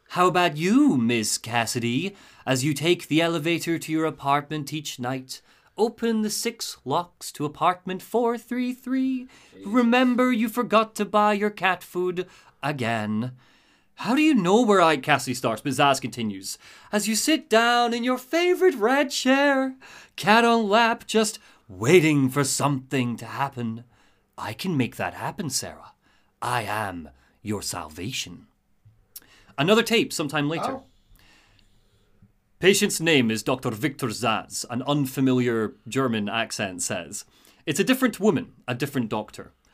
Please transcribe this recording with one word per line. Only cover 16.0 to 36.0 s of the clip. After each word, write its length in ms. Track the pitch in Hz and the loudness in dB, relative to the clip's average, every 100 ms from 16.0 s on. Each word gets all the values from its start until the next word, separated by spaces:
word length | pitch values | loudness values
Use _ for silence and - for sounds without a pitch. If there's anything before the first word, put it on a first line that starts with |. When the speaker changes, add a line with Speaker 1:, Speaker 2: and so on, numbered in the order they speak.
Speaker 1:
continues. 580 | 127 120 110 95 - - - - - | -2 -6 -6 -6 -10 -14 -18 -20 -6
As 180 | 208 208 | -4 -2
you 60 | |
sit 340 | 214 - 311 - | -2 0 0 2
down 460 | 226 233 240 240 | 2 4 4 2
in 100 | 240 | 0
your 140 | 247 254 | -2 -2
favorite 560 | - 330 359 349 370 | -2 0 2 4 4
red 360 | 254 214 277 285 | 4 2 2 0
chair, 640 | - 254 269 285 269 262 262 - - - - | 0 2 4 4 2 0 -6 -16 -20 -20 -2
cat 280 | 170 220 | 4 6
on 240 | 233 233 208 | 6 4 2
lap, 380 | 214 226 - - | 2 2 0 -2
just 320 | 214 214 - _ _ - | 0 0 -4 _ _ -18
waiting 600 | 92 117 180 156 147 131 | -4 6 6 6 4 2
for 160 | 143 | 2
something 720 | 135 - 143 135 131 139 120 113 | 0 0 0 -2 -2 -2 -2 -4
to 80 | 113 | -8
happen. 580 | 113 135 120 117 113 - _ _ _ _ - | -6 -6 -4 -8 -8 -14 _ _ _ _ -12
I 160 | 107 | -10
can 220 | 110 185 147 | -6 -2 0
make 200 | 127 - | 0 -2
that 180 | 90 | -8
happen, 340 | - 123 - 156 | -6 -8 -8 -6
Sarah. 420 | - 90 76 - _ _ _ _ _ | -6 -8 -12 -20 _ _ _ _ _
I 200 | 117 123 | -4 -4
am 480 | 101 104 101 87 76 - _ _ | -4 -4 -6 -8 -14 -20 _ _
your 200 | 104 104 | -8 -6
salvation. 840 | - 90 78 78 98 127 - 85 - _ _ _ _ _ _ - - _ _ - | -6 -10 -10 -10 -8 -8 -10 -14 -20 _ _ _ _ _ _ -20 -20 _ _ -2
Another 260 | 160 220 | 2 4
tape 300 | 220 226 135 | 4 2 0
sometime 360 | - 147 151 147 | -2 -4 -2 -2
later. 240 | 165 254 | -2 -4
Speaker 3:
Oh. 120 | 269 - _ _ - _ _ _ _ _ _ _ _ _ _ _ _ _ - | -8 -12 _ _ -20 _ _ _ _ _ _ _ _ _ _ _ _ _ 0
Speaker 1:
Patient's 420 | 180 190 202 - | 4 4 2 0
name 300 | 165 147 113 | 2 4 4
is 120 | 110 | 0
Doctor 280 | 143 127 127 | -2 -4 -4
Victor 380 | 107 147 - 123 | -4 -4 -4 -6
Zaz, 560 | 101 117 104 - - - | -2 -2 -2 -4 -10 -8
an 120 | 123 | -6
unfamiliar 920 | 135 147 131 143 131 127 123 113 107 - 117 | -2 -2 -2 0 2 2 2 0 -2 -6 -8
German 400 | 117 | -2